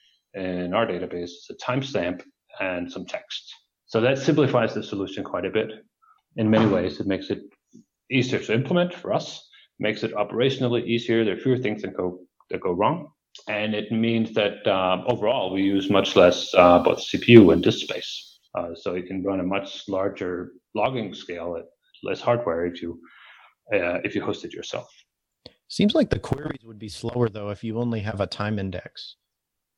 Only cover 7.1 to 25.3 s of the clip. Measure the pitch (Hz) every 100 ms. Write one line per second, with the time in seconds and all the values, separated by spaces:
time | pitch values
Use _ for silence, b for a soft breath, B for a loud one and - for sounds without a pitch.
7.1 | 95 - 101 - _ _ - - _ -
8.1 | 131 123 110 - 113 135 180 180 - -
9.1 | 147 - - - b b - 104 107 113
10.1 | 104 104 104 135 135 127 120 - 117 117
11.1 | 113 110 90 135 123 127 107 - - 90
12.1 | 90 - _ - 92 92 90 110 170 156
13.1 | _ _ - - 107 107 107 107 113 117
14.1 | 113 110 110 104 101 110 95 92 - -
15.1 | 117 104 127 92 98 98 98 95 101 98
16.1 | 98 87 85 - 92 87 87 82 82 -
17.1 | - - 120 92 82 92 87 - - -
18.1 | - - - _ 90 85 85 98 90 90
19.1 | 95 95 95 90 98 98 - - 95 98
20.1 | 95 90 87 87 - _ 107 113 131 104
21.1 | 90 - 87 85 85 - _ _ - 98
22.1 | 95 - 120 - 82 87 87 85 - B
23.1 | B B B B _ - 101 87 87 101
24.1 | 104 101 95 82 - - 92 - _ _
25.1 | _ _